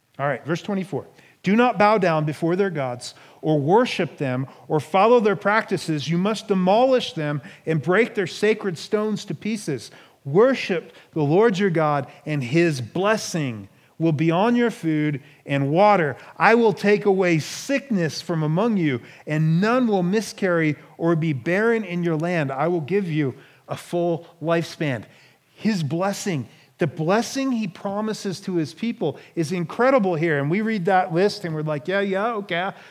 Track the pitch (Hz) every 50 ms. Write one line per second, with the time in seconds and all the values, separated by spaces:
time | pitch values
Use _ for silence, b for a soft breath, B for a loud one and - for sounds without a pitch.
0 | _ _ _ - 135 147 135 113 - 131 170 165 - - 202 190 185 - 143 127
1 | - - b b b b b b b 180 202 226 247 247 220 180 208 208 220 214
2 | 185 175 160 156 151 151 143 - 170 165 175 185 202 196 170 147 135 127 123 117
3 | - - - B B B B B B 156 156 151 135 147 185 233 254 233 - -
4 | 175 151 - - 147 131 127 131 135 - B B B B 151 156 147 - - 190
5 | 202 226 247 240 208 214 196 - - 202 208 220 208 - 196 160 - - 156 147
6 | 131 147 170 175 185 208 220 202 - - 202 190 180 185 196 226 254 269 262 247
7 | - - - 160 151 147 147 139 B 190 B B B 160 160 156 131 156 180 208
8 | 247 240 - 214 185 - - - 208 208 214 208 - 196 170 - - - - 208
9 | 214 214 208 202 - - 165 - - 208 226 208 - 165 143 117 - - B B
10 | B B B B - 139 139 190 233 269 262 - - - 190 160 - - B B
11 | B B B 160 147 139 156 190 220 233 190 170 208 196 156 165 156 151 147 143
12 | 131 - B B B 156 151 147 127 113 135 170 170 170 151 131 117 104 - 170
13 | 190 208 220 208 - - - 160 147 131 113 104 98 - b b b b b b
14 | 160 165 156 131 156 165 160 175 202 240 240 240 240 226 208 - - 160 156 151
15 | 151 151 147 120 B B B B B B 143 139 139 139 147 175 208 208 208 185
16 | 160 143 117 B B B B B - 196 226 240 233 220 170 - - 208 208 196
17 | 208 202 190 185 185 175 170 156 - - - - - - 277 269 277 - 226 185
18 | 165 147 - - - - 175 160 156 151 156 180 220 240 214 196 165 147 127 120
19 | B B B B B B 151 156 156 160 160 170 202 220 240 262 254 220 202 190
20 | 175 175 196 226 202 - - - 202 185 175 165 160 156 143 B B B B B
21 | 170 165 170 156 156 165 147 127 107 165 175 196 220 233 233 226 208 175 175 175
22 | 170 170 165 151 160 175 180 165 147 135 135 131 151 170 180 170 147 123 180 208
23 | 196 170 151 156 147 131 - B B B B B B B 139 - - - 175 175
24 | 170 175 170 160 170 - - - 147 160 170 170 160 - - - 165 147 127 107
25 | 95 - b b b b b b b b _ - - 208 226 175 160 127 151 170
26 | 190 202 196 - - 202 170 135 110 - b b b b b - 175 143 - -
27 | 156 160 196 226 226 - - 269 269 269 247 226 220 170 - - - 202 196 208
28 | 214 220 214 - - 202 165 - - 196 185 170 156 131 - - 220 233 233 -
29 | 190 151 131 B B B B 170 160 135 185 180 170 - - - 233 262 277 254
30 | 196 185 175 151 165 170 151 139 139 147 170 208 220 220 226 208 165 190 190 185
31 | 185 185 165 170 196 208 202 - - 165 156 156 151 156 151 147 147 175 185 196
32 | 202 202 185 190 208 240 233 208 196 - 175 170 180 196 185 B B B